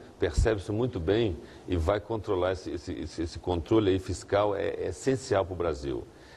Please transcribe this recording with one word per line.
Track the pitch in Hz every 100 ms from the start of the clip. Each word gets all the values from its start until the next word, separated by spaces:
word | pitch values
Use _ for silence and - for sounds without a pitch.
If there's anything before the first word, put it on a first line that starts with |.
| - -
percebe | 90 - 117 107
isso | 92
muito | 107 127 98
bem | 82 107 113 80 - - -
e | 90
vai | 80 104
controlar | - 113 104 92 90
esse, | 92 82
esse, | 76 -
esse, | 65 76 -
esse | 78 -
controle | - 87 - 113 98
aí | 92
fiscal, | - 87 - 101 104 95
é, | 92
é | - 87
essencial | 92 135 131 - 98
pro | 92
Brasil. | 90 85 71 69 60 - - -